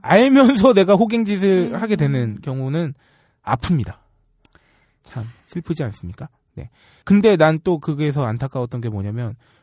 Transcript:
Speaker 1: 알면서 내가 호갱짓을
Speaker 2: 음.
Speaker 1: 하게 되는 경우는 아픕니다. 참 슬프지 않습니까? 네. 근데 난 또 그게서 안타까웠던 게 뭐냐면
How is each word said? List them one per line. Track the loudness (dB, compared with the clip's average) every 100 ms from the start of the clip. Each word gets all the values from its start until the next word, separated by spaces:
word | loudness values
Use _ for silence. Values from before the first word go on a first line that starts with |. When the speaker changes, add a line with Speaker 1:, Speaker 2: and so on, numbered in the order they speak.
| 2
Speaker 1:
알면서 | 4 6 6 6 6 4
내가 | 6 4 4
호갱짓을 | 2 -2 -2 -2 0 0 0
Speaker 2:
음. | -4
Speaker 1:
하게 | -4 -2
되는 | 0 -2 -4 -6
경우는 | -10 -8 -6 -4 -6 -10 _ _ _ _
아픕니다. | -6 -6 -2 -4 -4 -12 _ _ _ _ _ _ _ _ _ _
참 | _ -14 -14 -16 _
슬프지 | -12 -8 -8
않습니까? | -8 -10 -16 -16 -18 _ _ -20
네. | -18 _ _ _
근데 | 0 4 4 4
난 | 2 2
또 | -2 -4
그게서 | -4 -4 -4 -2 -4
안타까웠던 | -4 -6 -8 -8 -8
게 | -8
뭐냐면 | -8 -8 -8 -10 -12 _ _